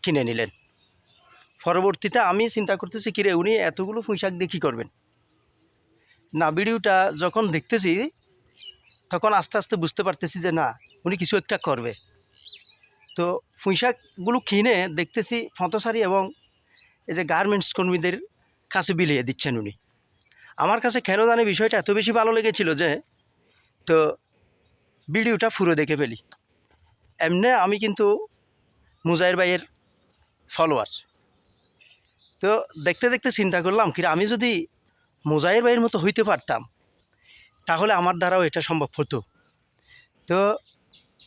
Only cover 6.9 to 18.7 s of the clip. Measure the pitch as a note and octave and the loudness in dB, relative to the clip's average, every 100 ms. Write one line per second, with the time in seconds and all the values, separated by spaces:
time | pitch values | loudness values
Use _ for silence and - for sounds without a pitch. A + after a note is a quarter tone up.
6.9 | F#3+ F#3+ D3+ F3 G#3 G#3+ D#3+ - A#3+ F#3 | 4 4 0 -2 0 0 -2 -2 -2 0
7.9 | F3 C4+ - _ _ _ - - - _ | 0 -2 -8 _ _ _ -20 -20 -20 _
8.9 | - _ F3+ G#3+ G#3 E3 G#3+ F#3 G#3 E3 | -20 _ -2 0 0 0 -4 -2 -2 -2
9.9 | - G3 D#3+ E3+ F#3 F3 E3 C#3+ A#2 _ | -2 -4 -4 -6 -4 -2 0 -2 -4 _
10.9 | _ F3 F#3 - G3+ - G3+ - C3 A#2 | _ -6 -4 -2 -2 -2 -4 -2 -4 -4
11.9 | A2 _ _ _ - - - - _ _ | -10 _ _ _ -20 -20 -20 -20 _ _
12.9 | _ _ - F3 F3+ - _ - F#3+ B3 | _ _ -4 -4 -4 -8 _ -2 0 0
13.9 | B3 _ - F3+ B3 - G3+ A3 G#3+ F3+ | -2 _ -8 -4 -2 0 2 2 2 0
14.9 | D#3 E3+ - G#3+ A#3 A3 - F3+ G#3+ A#3 | -4 -4 -4 -4 -6 -6 -6 -4 -2 -2
15.9 | A3+ G3+ G3 F#3+ - _ _ _ - - | -2 0 0 -2 -6 _ _ _ -20 -20
16.9 | _ - D#3+ E3+ E3 G3 G3+ F3 - F#3 | _ -8 -6 -2 0 2 0 -2 -2 0
17.9 | F3+ F3 F3+ F#4+ _ _ _ _ | 0 -2 -4 -8 _ _ _ _